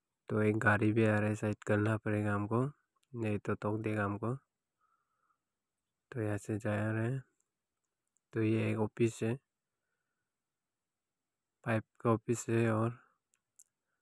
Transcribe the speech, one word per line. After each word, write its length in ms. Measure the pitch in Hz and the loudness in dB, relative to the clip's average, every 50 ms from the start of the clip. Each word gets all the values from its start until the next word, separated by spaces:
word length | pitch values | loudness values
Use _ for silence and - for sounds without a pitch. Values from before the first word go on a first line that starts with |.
| _ _ _ _ _ - | _ _ _ _ _ -2
तो 140 | 113 107 | 0 2
एक 160 | 107 107 104 110 | 2 2 2 4
गाड़ी 340 | 110 107 104 104 110 107 | 4 2 4 4 4 2
भी 120 | 107 113 110 | 4 4 4
आ 140 | 107 107 107 | 4 4 2
रहा 100 | 104 107 | 2 0
है, 60 | 107 | -2
साइड 220 | - - 107 104 | -2 -2 -4 -4
करना 400 | - - - 107 104 104 107 110 | -2 -2 0 2 2 2 2 0
पड़ेगा 380 | 107 - 110 107 104 104 107 104 | -2 -2 -2 -2 0 0 0 0
हमको, 320 | 101 104 104 113 117 131 143 - _ _ _ _ _ _ _ - | -2 -2 -2 0 0 -2 -2 -6 _ _ _ _ _ _ _ -8
नहीं 240 | 117 113 107 104 101 | -6 -4 -2 -2 -2
तो 160 | - - 104 | -2 -4 -4
ठोक 260 | - - 104 107 110 | -2 -2 -2 -2 -2
देगा 240 | 110 110 107 107 101 | -2 -2 -2 -2 -2
हमको। 320 | 101 104 101 107 110 127 139 - _ _ _ _ _ _ _ _ _ _ _ _ _ _ _ _ _ _ _ _ _ _ _ _ _ _ _ _ _ _ _ _ - | -2 -2 -4 -4 -6 -6 -6 -10 _ _ _ _ _ _ _ _ _ _ _ _ _ _ _ _ _ _ _ _ _ _ _ _ _ _ _ _ _ _ _ _ -10
तो 80 | - 123 | -6 -4
यहाँ 180 | 110 107 104 - | -2 -2 -4 -4
से 200 | - - 110 101 | -4 -4 -6 -4
जा 340 | - 107 104 104 107 110 | -2 -2 -2 0 0 0
रहे 200 | 110 110 113 117 | 0 -2 -2 -2
हैं। 120 | 135 135 - _ _ _ _ _ _ _ _ _ _ _ _ _ _ _ _ _ _ _ _ _ | -2 -4 -8 _ _ _ _ _ _ _ _ _ _ _ _ _ _ _ _ _ _ _ _ _
तो 100 | - 113 | -4 0
ये 280 | 110 107 113 110 110 107 | 2 2 2 2 2 0
एक 60 | 107 110 | 0 0
ऑफिस 440 | 110 110 - - 120 113 - - | -2 -2 0 0 0 0 0 0
है, 140 | 113 113 120 139 - _ _ _ _ _ _ _ _ _ _ _ _ _ _ _ _ _ _ _ _ _ _ _ _ _ _ _ _ _ _ _ _ _ _ _ _ _ _ _ _ _ _ _ - | -2 -2 -2 -4 -8 _ _ _ _ _ _ _ _ _ _ _ _ _ _ _ _ _ _ _ _ _ _ _ _ _ _ _ _ _ _ _ _ _ _ _ _ _ _ _ _ _ _ _ -4
पाइप 200 | 127 113 110 - _ _ - | -2 -2 -2 -4 _ _ -2
का 100 | - 120 | 0 2
ऑफिस 380 | 113 110 - - 120 113 - - | 2 2 0 -2 -4 -4 -2 0
है। 240 | 113 113 117 113 | 0 2 2 2
और 260 | 110 110 113 117 120 - - _ _ _ _ _ _ _ _ _ _ - - _ _ _ _ _ _ _ | 2 2 0 0 -2 -6 -14 _ _ _ _ _ _ _ _ _ _ -20 -20 _ _ _ _ _ _ _